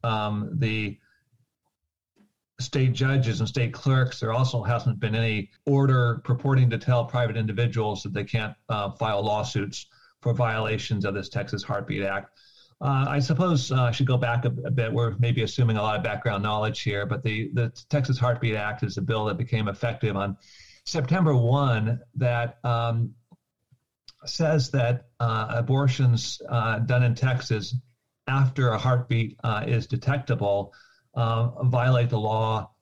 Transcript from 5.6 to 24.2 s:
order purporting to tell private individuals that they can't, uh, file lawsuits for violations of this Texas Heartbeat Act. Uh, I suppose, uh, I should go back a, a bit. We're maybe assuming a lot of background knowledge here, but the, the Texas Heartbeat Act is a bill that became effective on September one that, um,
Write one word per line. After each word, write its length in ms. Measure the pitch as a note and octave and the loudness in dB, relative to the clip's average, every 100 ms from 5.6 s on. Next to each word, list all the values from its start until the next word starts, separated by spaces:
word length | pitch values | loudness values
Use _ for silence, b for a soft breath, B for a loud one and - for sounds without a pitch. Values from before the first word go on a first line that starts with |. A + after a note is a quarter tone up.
| - | 0
order 560 | C#3 C#3 B2+ B2 A#2 | 2 4 4 2 0
purporting 460 | - B2 C#3 C3 B2 | -2 -2 2 4 4
to 80 | A2+ | 2
tell 280 | - B2 A#2 | 2 2 2
private 300 | B2 A#2+ A2 | 0 -2 0
individuals 680 | G#2+ G2 A#2 A2+ G#2+ G2+ | -2 0 0 0 -2 -2
that 100 | G2+ | -6
they 100 | F#2+ | -6
can't, 300 | G2+ A#2 G#2+ - _ | -4 -4 -4 -10 _
uh, 220 | A2 G2+ | -4 -4
file 320 | - A2 G2+ | -4 -2 0
lawsuits 640 | G#2+ G#2 G#2+ G#2+ G2+ - - b b b | 0 0 -2 -2 -4 -8 -16 b b b
for 100 | A#2+ | -2
violations 720 | A#2+ A#2+ A2 A2 A2 - G#2 | 0 0 0 -2 -4 -2 -2
of 120 | G2+ G2 | -2 -4
this 120 | F#2+ | -6
Texas 360 | - G2+ G2+ | -6 -6 -6
Heartbeat 400 | - G2+ - G2 | -4 -6 -4 -4
Act. 340 | G2 G2 G2+ b b b b b | -2 -4 -8 b b b b b
Uh, 260 | C3+ C3+ C#3 | -2 0 0
I 120 | C#3+ | 0
suppose, 520 | B2+ D3 F3+ D#3 - | 0 2 2 2 0
uh, 120 | C3 | 0
I 80 | B2 | 0
should 160 | A2+ C3 | 2 2
go 100 | B2+ | 2
back 280 | B2 A#2+ B2 | 2 0 -2
a, 40 | - - | -4 -4
a 60 | |
bit. 220 | C3 A2+ | -2 0
We're 220 | A2+ A#2 G2+ | 0 -2 2
maybe 240 | A#2+ A2+ | 0 2
assuming 360 | A2 - A#2 A2 | -2 2 2 2
a 40 | |
lot 160 | G#2+ G#2+ | 0 -2
of 60 | |
background 400 | A2 G#2 A#2 G2+ | -2 -4 -2 -2
knowledge 380 | G#2 G#2+ G#2+ G#2+ | -2 0 -2 -2
here, 240 | - G2+ G2+ | -4 -2 -2
but 180 | G#2 | -4
the, 260 | A2+ G#2+ A2 | -2 -4 -4
the 180 | A#2+ A#2 - - | -2 -2 -4 -4
Texas 300 | D3 C3 B2+ | -2 0 0
Heartbeat 360 | B2 A#2+ A#2+ G#2+ | 0 0 0 -2
Act 280 | G#2 - | -4 -4
is 140 | G#2+ G2 | -6 -4
a 40 | |
bill 240 | G2 A2 G#2+ | -2 0 0
that 120 | F#2 | -2
became 300 | - A2+ G#2+ | -2 -2 -2
effective 480 | G2+ A#2+ A2+ A2 G2 | -2 -4 -2 -2 -2
on 220 | G2+ G2 B B B B - | -4 -6 B B B B -8
September 500 | E3 B2+ F3+ D#3+ C3+ | -4 0 2 4 4
one 640 | A#2 C3+ C#3 A2+ G#2+ A#2+ - - | 4 2 2 2 0 -2 -6 -2
that, 440 | B2 A#2+ A#2 - | 0 0 -4 -6
um, 520 | B2 A#2 A#2 A#2 A#2 - _ - _ _ _ _ _ _ - _ | -2 0 0 0 -2 -6 _ -20 _ _ _ _ _ _ -20 _